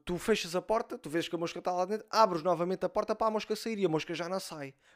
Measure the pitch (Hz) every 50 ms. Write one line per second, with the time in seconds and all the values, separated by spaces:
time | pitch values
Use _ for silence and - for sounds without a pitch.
0 | _ - 180 165 - - 214 208 - 175 160 180 175 - 214 226 233 - 247 240
1 | - 151 143 170 156 - - 165 170 165 - 175 - 180 180 180 185 185 214 214
2 | - - - 214 226 208 180 165 151 185 175 160 175 180 185 175 - 175 - 208
3 | 214 - 214 214 226 220 214 214 - - - - - 226 226 202 196 170 156 156
4 | - - 170 151 170 170 185 190 - - 165 156 143 135 - _ _ _ _